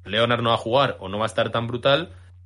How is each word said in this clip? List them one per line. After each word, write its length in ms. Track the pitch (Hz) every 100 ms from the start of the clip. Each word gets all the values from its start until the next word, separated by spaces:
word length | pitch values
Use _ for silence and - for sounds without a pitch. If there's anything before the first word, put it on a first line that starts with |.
Leonard 380 | 95 107 117 120
no 80 | 117
va 40 |
a 40 | 113
jugar 380 | 113 127 131 -
o 80 | 95
no 100 | 101
va 60 |
a 20 | 110
estar 240 | - 113
tan 160 | 117 117
brutal, 460 | 120 139 143 180 - - -